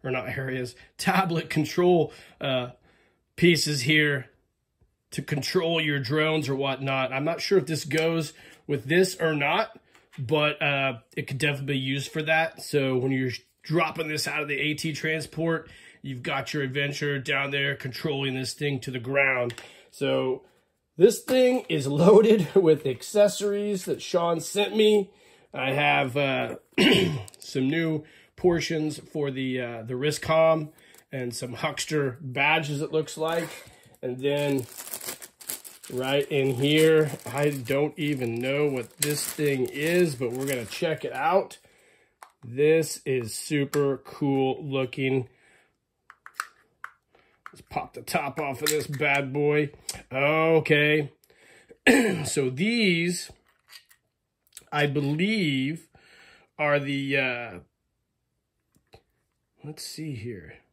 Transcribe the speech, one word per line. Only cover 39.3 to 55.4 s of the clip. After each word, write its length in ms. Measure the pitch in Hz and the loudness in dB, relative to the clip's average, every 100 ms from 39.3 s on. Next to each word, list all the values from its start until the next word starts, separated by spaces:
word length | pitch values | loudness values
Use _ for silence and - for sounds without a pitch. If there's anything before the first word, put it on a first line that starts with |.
| - 147 135 120 | -2 -2 0 -2
is, 500 | 139 156 175 175 127 | -2 0 2 2 0
but 160 | 127 | -6
we're 140 | 123 139 | -4 -4
gonna 200 | 131 110 | -4 -6
check 400 | - 165 156 135 | -4 -4 -4 -6
it 80 | |
out. 440 | 127 151 190 - - _ _ _ _ _ _ - _ | -2 2 2 0 -12 _ _ _ _ _ _ -20 _
This 580 | 120 123 151 165 151 - - | -12 0 4 4 2 -6 -4
is 280 | 131 113 | -4 -4
super 640 | - - 147 143 147 139 135 - | -10 -4 -2 0 0 0 -2 -8
cool 580 | - 143 135 131 131 | -4 0 2 0 -2
looking. 640 | 151 135 127 - 131 131 117 _ _ _ _ _ _ _ _ - - _ - _ _ _ - _ _ _ _ _ - | -4 -4 -4 -2 0 0 -2 _ _ _ _ _ _ _ _ -20 -20 _ -14 _ _ _ -20 _ _ _ _ _ -20
Let's 100 | - - | -20 -8
pop 240 | - - | -8 -8
the 80 | - | -14
top 380 | 123 175 143 147 | -4 -4 -4 -6
off 220 | 143 131 | -6 -4
of 80 | 151 | 0
this 160 | 156 135 | 0 -2
bad 460 | 139 147 139 135 | -2 0 0 0
boy. 380 | 143 147 147 147 - - - - | 0 2 2 0 -6 -14 -14 -8
Okay. 1000 | 131 143 156 160 165 151 147 147 151 143 _ _ _ _ - _ - - | 0 2 2 4 4 6 4 6 2 0 _ _ _ _ -20 _ -2 4
<clears throat> 380 | 262 226 175 143 | 6 4 0 -2
So 240 | - 131 | -2 -2
these... 840 | 127 202 233 208 170 170 175 - - _ _ _ - _ _ _ _ _ _ _ - _ | 0 0 2 2 2 0 -4 -10 -18 _ _ _ -20 _ _ _ _ _ _ _ -20 _
I 160 | 147 147 | -2 0
believe, 1000 | 139 139 151 196 220 | 0 -2 0 0 0